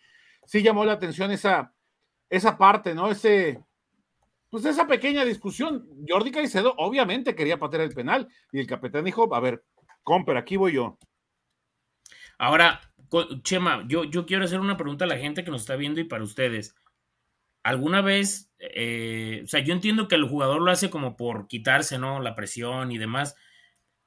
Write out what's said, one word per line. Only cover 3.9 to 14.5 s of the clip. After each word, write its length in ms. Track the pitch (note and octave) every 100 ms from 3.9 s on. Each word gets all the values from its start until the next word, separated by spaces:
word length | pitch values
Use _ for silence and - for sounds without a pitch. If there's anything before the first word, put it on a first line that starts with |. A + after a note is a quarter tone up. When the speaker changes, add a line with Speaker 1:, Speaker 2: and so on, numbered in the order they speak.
| _ _ _ _ _ _
Speaker 1:
pues 120 | A3+ C#4+
esa 200 | D4 E4
pequeña 400 | B3 C4+ C#4+ B3
discusión. 640 | G3+ G3 G3+ D#4+ C#4 - C#3 D3
Jordi 220 | F#3 A#3+
Caicedo 440 | D4 D4 F#3 A#3+ A#3+
obviamente 560 | F3 C4 G3 B3 B3 -
quería 220 | D3 D#3+
patear 220 | D3 D#3+
el 120 | D#3+ B2+
penal 320 | B2 B3+ - _ _
y 80 | C#3
el 80 | B2+
capitán 360 | B2+ B2 D3
dijo, 300 | F#3 G3+ A3
"A 60 | B2
ver, 260 | B2+ A#2 _ _ _ _
comper, 340 | - F3+ D#3+ C3
aquí 180 | - F#3+
voy 180 | F#3+
yo". 260 | C3+ A2+ - _ _ _ _ _ _ _ _ _ _ - - - -
Speaker 2:
Ahora, 420 | B2+ D#3 E3+ - - _ _
co-, 320 | E3 E3 C3
Chema, 420 | - F3+ F3 B2 A2
yo, 160 | D#3
yo 220 | D3+ E3+ E3
quiero 200 | F#3+
hacer 140 | F#3